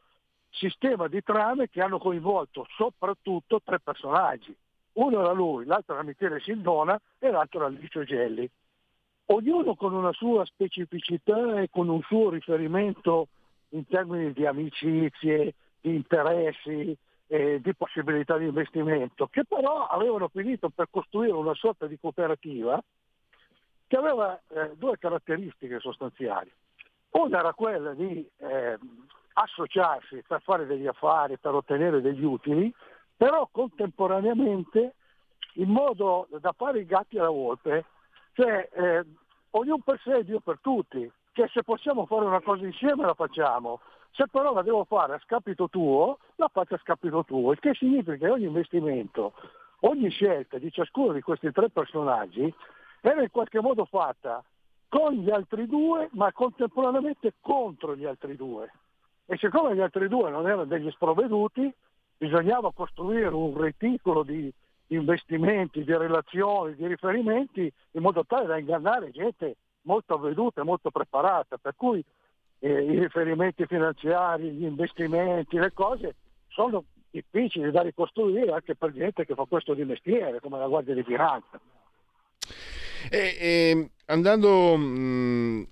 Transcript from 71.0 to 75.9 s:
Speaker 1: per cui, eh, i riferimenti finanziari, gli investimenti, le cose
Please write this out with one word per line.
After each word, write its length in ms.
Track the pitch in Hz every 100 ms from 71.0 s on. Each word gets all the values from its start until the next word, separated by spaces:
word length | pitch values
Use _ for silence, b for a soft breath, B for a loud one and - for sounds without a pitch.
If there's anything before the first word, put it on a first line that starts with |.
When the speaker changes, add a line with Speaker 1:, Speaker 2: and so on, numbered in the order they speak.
| - 135 175 175 131 127
Speaker 1:
per 180 | 135
cui, 300 | - 247 202 - _ _ _ _ _
eh, 220 | 139 139
i 160 | 143 156
riferimenti 680 | 170 165 165 160 185 - 165
finanziari, 840 | 175 160 143 151 175 180 165 160
gli 140 | 147
investimenti, 960 | 165 143 170 - 160 165 185 175 151 175
le 140 | 185
cose 420 | - 196